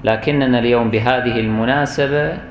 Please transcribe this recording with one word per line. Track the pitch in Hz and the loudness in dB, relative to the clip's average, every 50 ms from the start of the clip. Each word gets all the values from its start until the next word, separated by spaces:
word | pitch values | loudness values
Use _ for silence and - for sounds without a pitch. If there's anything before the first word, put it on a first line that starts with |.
| - | 0
لكننا | 110 110 107 - 147 147 143 135 127 123 120 | 0 -2 0 0 0 0 2 2 2 2 2
اليوم | 113 120 120 120 117 113 | 2 2 2 2 2 0
بهذه | 113 107 110 123 127 123 120 120 113 117 | 0 0 0 0 0 0 0 0 0 0
المناسبة | 110 110 110 110 113 120 135 147 143 139 - - 143 139 143 147 151 156 180 180 - - | 0 0 0 0 0 0 0 0 -2 -2 -2 -2 -2 0 0 -2 -2 -2 -6 -8 -12 -14